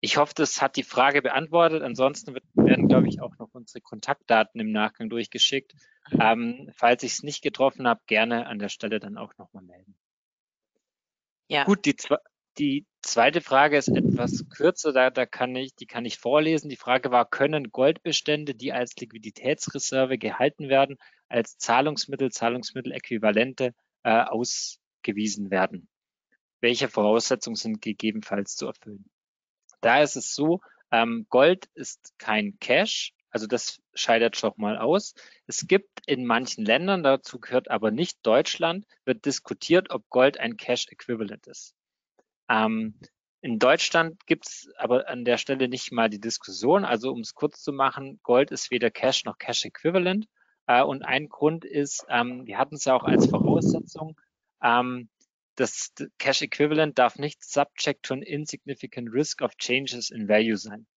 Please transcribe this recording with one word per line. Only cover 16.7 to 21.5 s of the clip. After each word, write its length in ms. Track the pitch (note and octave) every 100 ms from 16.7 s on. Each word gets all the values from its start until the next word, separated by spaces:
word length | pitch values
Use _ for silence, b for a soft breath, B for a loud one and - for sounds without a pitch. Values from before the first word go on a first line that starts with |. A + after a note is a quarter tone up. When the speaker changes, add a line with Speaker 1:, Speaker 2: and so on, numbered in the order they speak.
| B2+
Speaker 1:
Frage 360 | - B2+ B2+
war, 160 | B2 A#2
können 420 | - C#3+ D3+ B2
Goldbestände, 840 | - C3 E3 - D3+ - D3+ D3 B2+
die 160 | B2+
als 240 | C3 B2 -
Liquiditätsreserve 1200 | A#2+ A2 G#2+ - B2+ D#3 - C#3 - C3+ C3 C3
gehalten 500 | A2 - C3 - C#3+
werden, 280 | C3+ C#3 C#3 b b b
als 300 | A#2+ A2+